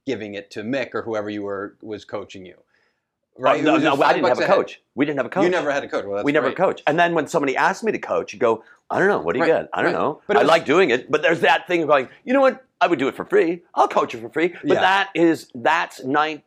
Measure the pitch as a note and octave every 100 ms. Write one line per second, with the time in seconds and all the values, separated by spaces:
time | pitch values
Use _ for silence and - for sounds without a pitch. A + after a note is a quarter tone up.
0 | - A2+ G#2 G2+ - A#2 G#2+ C3+ A#2 A2+
1 | G#2 A2 G#2 G#2 G2+ G2 G#2 _ G#2+ G2+
2 | - G#2+ F#2 G2+ F2+ E2 _ _ _ _
3 | _ _ _ - C3 D3+ D#3 C#3+ D3 C#3
4 | D3 F3 - B2 D#3+ F#3+ - - _ -
5 | D3 C#3 B2 F#3 F#3 F3+ D3 C#3 A#2 C#3+
6 | G2 G2+ D3 D3 C3+ C3 F3+ - - D#3
7 | E3+ E3+ C3+ E3 C#3 C3 D#3 F#3+ A3 A#2
8 | - F2+ - G2+ A#2 A2+ - _ - A#2+
9 | F#3 F3+ D#2+ A2 D#3+ C#3 D#2 F2+ D3 A#2+
10 | A2 D#3 - G#3 C#3 E3 B2+ D#3+ F3 B2
11 | - D3+ D#3+ E3 F#3 E3 - F3 D3+ C#3+
12 | B2 - - C4+ C4 - _ - F#3 D#3
13 | C3 - - G3+ E3+ F3 _ - D#4 G3
14 | D3+ A#2+ A2+ D3+ E3+ - D3 - F#3 G3
15 | G3 D#3+ E3+ D3+ - B2+ C3 E3 F3 -
16 | C3 D3 D#3 D3+